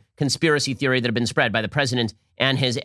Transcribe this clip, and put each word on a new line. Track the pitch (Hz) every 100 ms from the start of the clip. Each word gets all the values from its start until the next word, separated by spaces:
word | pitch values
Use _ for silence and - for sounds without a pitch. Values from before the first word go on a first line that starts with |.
| _ -
conspiracy | 143 - 165 147 139
theory | 120 131 127
that | 120
have | 113
been | 117
spread | - 120
by | 110
the | 107
president | 147 131 123 110 - _ -
and | 135 127
his | 127 120